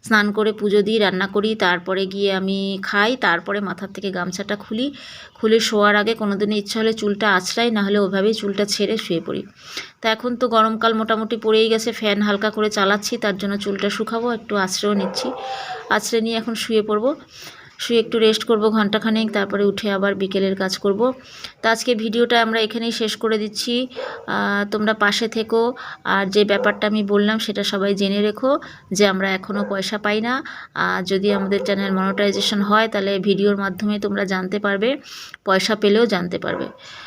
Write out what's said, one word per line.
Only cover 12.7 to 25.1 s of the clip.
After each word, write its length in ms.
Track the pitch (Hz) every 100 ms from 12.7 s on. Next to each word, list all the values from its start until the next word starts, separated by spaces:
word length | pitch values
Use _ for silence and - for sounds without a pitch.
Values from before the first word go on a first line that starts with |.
চালাচ্ছি, 460 | 214 196 202 208 233
তার 220 | 214 196
জন্য 200 | 202 202
চুলটা 320 | 202 196 202
শুকাবো, 400 | - 214 233 240
একটু 260 | 226 226 208
আঁচড়েও 380 | 185 - 208
নিচ্ছি। 360 | 208 190 - 254 254 - - - - -
আঁচড়ে 300 | 214 208 233
নিয়ে 160 | 226 226
এখন 180 | 226
শুয়ে 280 | 220 - 220
পড়বো, 320 | 214 214 247 311 - - - - - -
শুয়ে 220 | - 233
একটু 180 | 226 233
রেস্ট 260 | 220 220
করবো 260 | - 226 220
ঘন্টাখানেক, 640 | 220 202 214 220 220 220
তারপরে 320 | 214 196 202
উঠে 260 | 202 196 208
আবার 240 | 196 196
বিকেলের 420 | 196 190 196 196 190
কাজ 220 | 190 190
করব। 340 | 202 196 247 262 - - - -
তো 60 | 220
আজকে 260 | 226 -
ভিডিওটা 480 | 226 220 226 240 240
আমরা 180 | 226 226
এখানেই 320 | 220 233 233
শেষ 240 | 226 220 -
করে 220 | 220 220
দিচ্ছি। 500 | 214 214 - 240 254 - - - -
আহ, 420 | 202 202 202 202
তোমরা 240 | 214 214
পাশে 340 | 214 202